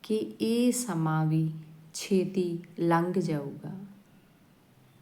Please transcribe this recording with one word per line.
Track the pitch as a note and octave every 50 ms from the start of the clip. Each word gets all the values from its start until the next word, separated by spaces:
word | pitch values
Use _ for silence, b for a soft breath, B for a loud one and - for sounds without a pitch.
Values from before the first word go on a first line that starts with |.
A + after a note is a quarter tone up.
ਕਿ | - - G#3+ G#3+ G#3+ A3 - -
"ਇਹ | G#3+ A3 A#3 A#3+ B3 B3
ਸਮਾਂ | A#3+ - - - F3 E3 D#3+ D#3 D#3 D#3 D#3+
ਵੀ | D#3 D#3 D#3+ D#3+ D#3+ - - - - - - - - -
ਛੇਤੀ | - - - G3+ F#3 F3+ - - G3 F3+ F3 E3+ E3+ - - - -
ਲੰਘ | E3+ E3+ E3+ E3 F3 F3+
ਜਾਊਗਾ।" | F#3 F#3+ E3+ D#3+ D#3 D3 C#3 C#3 - - - D3+ - - - - - - - _ - - - _ _ _ _ _ _ _ _ _ _ - - - - -